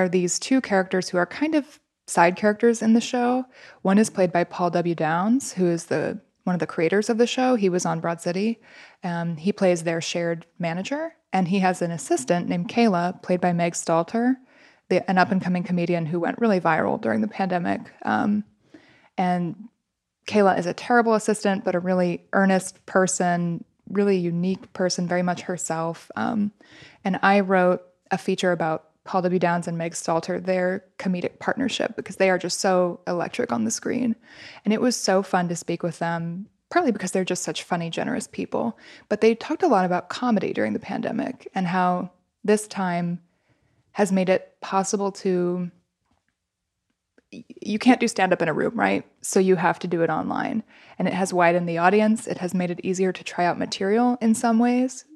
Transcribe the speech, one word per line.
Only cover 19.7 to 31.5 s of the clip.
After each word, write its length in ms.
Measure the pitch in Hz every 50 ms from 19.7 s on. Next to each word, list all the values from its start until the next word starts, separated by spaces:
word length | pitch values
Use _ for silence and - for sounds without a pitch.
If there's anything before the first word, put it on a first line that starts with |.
| _ _ _ _ _ _ _ _ _ _ _
Kayla 300 | - 202 214 202 190 -
is 80 | - 170
a 80 | 175 -
terrible 400 | - - - 247 240 220 226 220
assistant, 500 | 214 - 226 214 - - 202 190 202 -
but 120 | 190 180
a 40 | 175
really 460 | 180 180 185 180 180 175 170 - - _ -
earnest 520 | 196 196 190 190 185 185 - - _ _
person, 800 | - - 190 190 180 - - 185 175 175 175 175 170 170 - - - _ _ _ -
really 280 | 185 202 202 202 196
unique 560 | 180 175 170 170 170 175 190 190 - - - _
person, 340 | - 185 180 - - 180
very 160 | 170 180 180 180
much 180 | 180 175 -
herself. 720 | - - 180 165 - - 165 165 165 165 165 - - - -
Um, 360 | - 110 - 233 214 202 208 - _ - _ - - - - - _ -
and 140 | 196 180 -
I 180 | - 196 202 202
wrote 420 | 190 185 190 185 180 180 180 180 - _ _ _ _ _
a 60 | 190
feature 340 | 185 - 202 190 - 196 180
about 380 | 175 170 170 160 160 - - _ _ _ _
Paul 160 | - - 185 175
W. 160 | 180 180 185
Downs 280 | 180 170 175 175 170
and 100 | 175 170
Meg 160 | 170 - 170 170
Stalter, 480 | - - - 165 165 165 - 180 180
their 440 | 175 185 185 185 180 180 185 208 - _ _
comedic 420 | - - 196 180 180 - - - _
partnership, 560 | - -